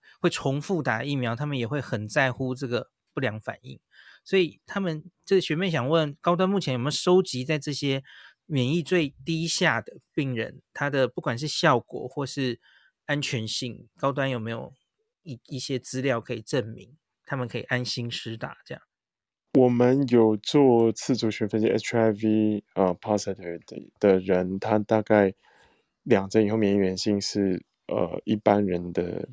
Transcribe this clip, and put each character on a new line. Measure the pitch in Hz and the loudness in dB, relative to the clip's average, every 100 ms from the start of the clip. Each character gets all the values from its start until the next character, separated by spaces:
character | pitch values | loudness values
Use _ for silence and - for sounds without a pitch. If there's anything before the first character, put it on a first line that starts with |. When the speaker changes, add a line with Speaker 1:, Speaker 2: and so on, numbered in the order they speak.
| _ - | _ -4
Speaker 1:
会 | 175 | -2
重 | - 143 143 | 0 -2 -2
复 | - 180 | -2 -4
打 | 131 110 | -2 -2
疫 | 139 | -2
苗， | 139 120 117 | -2 -2 -4
他 | |
们 | 147 139 | -4 -4
也 | 113 | -4
会 | 147 | -4
很 | - 110 104 | -4 -6 -2
在 | 151 135 | 0 0
乎 | 120 131 | 0 -6
这 | 127 131 | -6 -4
个 | 120 - _ _ | -4 -6 _ _
不 | - | -4
良 | 127 107 | -4 -4
反 | - - | -10 -14
应。 | 131 139 _ _ - - | -16 -20 _ _ -20 -20
所 | - 190 | 0 0
以 | 165 - | 0 -4
他 | - 196 | -8 -4
们， | 185 156 180 _ | -4 -6 -12 _
这 | - 190 | 0 0
个 | |
学 | - | 2
妹 | 156 190 | -2 0
想 | 160 127 | -2 0
问， | 165 147 143 | 0 0 -2
高 | 170 | -2
端 | 175 185 | 2 2
目 | 196 | 0
前 | 147 | 0
有 | 123 | -2
没 | 135 | -2
有 | |
收 | - 180 185 | 0 4 4
集 | 185 127 | 4 -4
在 | 135 151 | -4 -4
这 | 151 | -4
些 | 135 143 135 - - - _ - | -4 -2 -4 -6 -20 -20 _ -4
免 | 143 123 | 0 2
疫 | 170 | 0
最 | 143 180 147 - | 0 0 0 -6
低 | 135 165 165 | -6 -4 -2
下 | - 170 113 | 0 2 0
的 | - - _ | -4 -16 _
病 | - 139 | -4 -4
人， | 120 113 - _ | -4 -6 -10 _
他 | - 143 | -6 -2
的 | 139 123 | 0 0
不 | - | 0
管 | 156 117 | -6 -4
是 | 147 | -4
效 | - 160 123 | 2 4 4
果 | - - 127 | 0 -12 -10
或 | - | -8
是 | 139 - 127 113 _ _ _ _ | -8 -4 -4 -4 _ _ _ _
安 | - 147 | -6 -4
全 | 143 123 110 | -2 -4 -6
性， | - 123 104 117 - | -8 -8 -12 -18 -6
高 | 139 | -4
端 | 139 135 | -2 -2
有 | 123 | -4
没 | 110 | -6
有 | 117 131 135 _ _ _ _ | -8 -10 -18 _ _ _ _
一， | 170 120 - | -16 -16 -12
一 | 131 | -10
些 | - 131 | -6 -6
资 | - 131 | -4 -4
料 | 135 117 | -2 -2
可 | - | -4
以 | 110 | -10
证 | - 139 110 | -4 -4 -4
明 | 110 107 147 _ _ - | -10 -20 _ _ _ -10
他 | 135 | -6
们 | 120 | -6
可 | 117 | -8
以 | |
安 | - 123 | -4 -4
心 | 120 - 117 | -4 -6 -6
施 | - 117 110 | -8 -10 -10
打 | - - | -12 -14
这 | - | -16
样？ | - _ _ _ _ _ _ _ 131 | -18 _ _ _ _ _ _ _ 4
Speaker 2:
我 | 123 | 6
们 | 120 123 135 131 | 6 4 4 4
有 | 120 110 107 | 6 6 4
做 | - 147 135 117 113 | 2 4 6 6 4
次 | 110 - | 0 -2
族 | 120 113 | -2 -2
群 | - 104 | -2 -2
分 | 110 | 0
析 | 110 | 2
，H | 110 - 120 | 0 0 2
I | 113 | 2
V， | 104 110 107 107 104 _ 92 | 2 2 2 2 0 _ 0
呃， | 92 90 | 0 0
positive | - 104 - 95 87 85 - | -2 -2 -2 -8 -10 -12 -12
的， | - - - | -16 -14 0
的 | 104 95 | 4 4
人， | 92 90 90 95 | 4 0 0 -4
他 | 110 107 | 0 0
大 | 104 110 | 2 0
概 | - 107 98 - _ _ _ _ _ _ | 4 4 4 0 _ _ _ _ _ _
两 | - 117 98 | 0 0 2
针 | 113 104 | 2 2
以 | |
后 | 110 | 2
免 | 101 | 2
疫 | 101 | 2
原 | 95 92 | 2 0
性 | 110 101 | 0 -2
是， | - 104 98 92 _ _ - | 0 0 0 0 _ _ -6
呃， | 107 85 85 | -2 -2 -4
一 | - 107 | -2 0
般 | 107 101 | 4 4
人 | 101 87 87 | 2 -2 -4
的 | 85 87 90 - | -4 -4 -6 -10